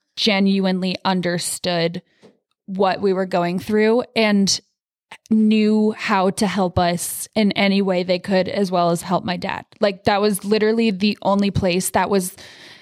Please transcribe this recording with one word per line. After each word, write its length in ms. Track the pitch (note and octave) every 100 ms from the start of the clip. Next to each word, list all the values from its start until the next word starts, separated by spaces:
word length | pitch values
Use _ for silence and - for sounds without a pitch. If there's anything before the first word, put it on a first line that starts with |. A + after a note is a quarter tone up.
| _ -
genuinely 800 | A3+ G3 G3 G3 F#3+ F#3 F#3 F3+
understood 960 | F#3+ F#3 F3 F3 - - F3+ F3 E3+ F3+ - _ - _ _ _ -
what 340 | F#3+ F#3+ F3
we 120 | G3
were 140 | F#3 F#3+
going 320 | F3+ F3 F#3
through 440 | - G#3+ A3 A#3+ - -
and 420 | G#3+ G3+ G3 - - _ _ _ - - -
knew 600 | A3 G#3+ G#3+ G#3+ G#3+ G#3+
how 380 | - - G3 F#3+
to 160 | F#3+ G3+
help 320 | F#3+ F3+ F#3
us 500 | F3 F3 - - -
in 180 | A3+ G#3
any 280 | - G3+ G3
way 200 | G3 F3+
they 160 | F#3 F3+
could, 300 | G3+ F#3 F#3
as 220 | G3+ G3
well 180 | F3+ E3+
as 120 | E3+
help 220 | F3 F3+
my 120 | - F3
dad. 280 | F#3+ - - -
Like, 240 | G#3 F#3
that 160 | - G3+
was 240 | G#3 G3
literally 460 | G3 G#3+ G#3+ A3+ A3+
the 260 | F3+ G#3+ -
only 280 | - G3+ G3+
place 400 | - F#3+ F3 -
that 180 | G#3+ A3+
was, 240 | G3 F3+ - - - - -